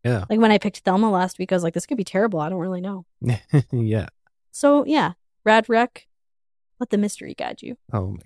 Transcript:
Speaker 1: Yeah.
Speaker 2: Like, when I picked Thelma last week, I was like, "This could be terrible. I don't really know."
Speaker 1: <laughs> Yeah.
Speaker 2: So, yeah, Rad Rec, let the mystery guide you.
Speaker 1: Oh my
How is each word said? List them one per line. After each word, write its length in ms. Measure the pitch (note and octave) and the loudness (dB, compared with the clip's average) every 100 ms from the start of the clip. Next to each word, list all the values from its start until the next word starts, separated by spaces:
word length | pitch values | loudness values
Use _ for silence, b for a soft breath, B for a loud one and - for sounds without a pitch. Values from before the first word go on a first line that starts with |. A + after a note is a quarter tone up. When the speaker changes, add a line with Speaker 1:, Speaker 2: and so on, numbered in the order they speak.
Speaker 1:
Yeah. 200 | - A#2+ F#2 | -2 -2 0
Speaker 2:
Like, 100 | A3 | 2
when 100 | A3+ | 4
I 80 | G#3 | 4
picked 200 | G#3 - | 0 -4
Thelma 320 | - F#3+ A3 | 0 2 2
last 280 | F#3+ F#3 - | 2 -2 -4
week, 140 | F3+ | -2
I 40 | F#3 | 0
was 60 | |
like, 100 | E3 | 0
"This 100 | F3+ - | -4 -4
could 100 | C4 | -6
be 80 | |
terrible. 360 | F#3+ F#3+ A3+ F3 | -4 0 0 0
I 80 | D3+ | -4
don't 120 | F#3 | -4
really 200 | F3+ F3+ | -4 -6
know." 240 | F#3+ F#3+ - _ | -6 -10 -14 _
Speaker 1:
<laughs> 520 | A#2+ A2+ - D3 - | -4 -4 0 0 0
Yeah. 340 | B2 A2 A2 - _ _ _ _ | -2 0 -2 -4 _ _ _ _
Speaker 2:
So, 320 | - C#4+ C#4+ C4+ | 0 4 4 4
yeah, 260 | D4+ - - _ _ | 0 0 -4 _ _
Rad 240 | G#3+ A3 A3 | 2 4 4
Rec, 380 | A3+ B3 - _ _ _ _ _ _ _ _ | 0 0 -4 _ _ _ _ _ _ _ _
let 100 | B3 | -2
the 80 | - | 0
mystery 360 | G#3 - - - | 0 -4 -12 -8
guide 260 | B1 - | -8 -8
you. 140 | - A#3+ - | -14 -16 -6
Speaker 1:
Oh 200 | G#2 F#2 | -4 -4
my 100 | G2 | -8